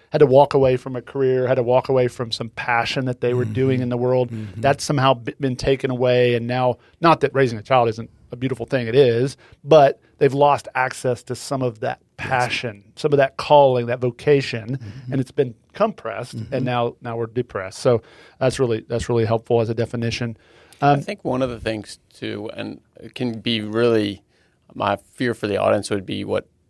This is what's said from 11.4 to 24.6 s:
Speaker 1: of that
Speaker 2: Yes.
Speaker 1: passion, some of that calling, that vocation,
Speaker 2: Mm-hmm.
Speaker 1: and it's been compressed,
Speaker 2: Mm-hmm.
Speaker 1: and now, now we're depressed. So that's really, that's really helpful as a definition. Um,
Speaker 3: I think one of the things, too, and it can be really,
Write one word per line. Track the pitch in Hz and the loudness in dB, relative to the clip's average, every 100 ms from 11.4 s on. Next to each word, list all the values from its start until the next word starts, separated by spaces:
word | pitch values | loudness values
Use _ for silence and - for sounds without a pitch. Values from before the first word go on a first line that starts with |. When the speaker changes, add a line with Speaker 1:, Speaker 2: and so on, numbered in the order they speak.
| - 135 | -6 -4
Speaker 1:
of | 127 110 | -4 -4
that | 127 - _ - | -8 -8 _ -12
Speaker 2:
Yes. | - | -4
Speaker 1:
passion, | 131 123 - 120 101 98 - | -2 -2 -4 -8 -12 _ -4
some | 151 | 0
of | 139 | 2
that | 135 - | 2 0
calling, | - 147 139 123 120 | 4 6 6 2 -2
that | 127 | -4
vocation, | 123 - 147 143 135 113 110 131 | -4 -2 2 2 0 -8 -8 -10
Speaker 2:
Mm-hmm. | 107 127 123 | -10 -14 -6
Speaker 1:
and | 135 | -6
it's | 127 | -4
been | - 127 110 _ | -2 -4 -4 _
compressed, | - 220 - 113 104 120 120 | -2 -2 -2 -10 -8 -10 -10
Speaker 2:
Mm-hmm. | 104 | -8
Speaker 1:
and | 131 | -4
now, | 123 123 120 - | -2 -2 -2 -4
now | 120 117 | -10 -8
we're | 113 | -6
depressed. | 117 120 104 95 - | -6 -6 -8 -8 -2
So | 131 117 - - - - | 2 2 -2 -20 -18 -2
that's | 131 - | -2 0
really, | 123 110 - | -2 -2 -4
that's | 117 - | -6 -2
really | 117 110 | 0 0
helpful | 113 - 117 | -2 0 0
as | 113 | 0
a | |
definition. | 117 110 120 117 110 120 110 _ _ _ - | -4 -4 -4 -6 -6 -8 -10 _ _ _ 0
Um, | 143 139 | 2 2
Speaker 3:
I | |
think | - 208 | 0 -8
one | 156 127 | -4 -4
of | 131 | -4
the | 113 | -4
things, | 110 110 - - _ | -6 -6 -10 -18 _
too, | - 110 104 107 | -12 -10 -10 -10
and | - 107 - _ - | -12 -12 -12 _ -20
it | 113 | -18
can | - 123 110 | -8 -6 -6
be | 120 113 | -6 -6
really, | 104 110 120 110 104 95 _ _ _ _ | -2 0 2 2 0 -6 _ _ _ _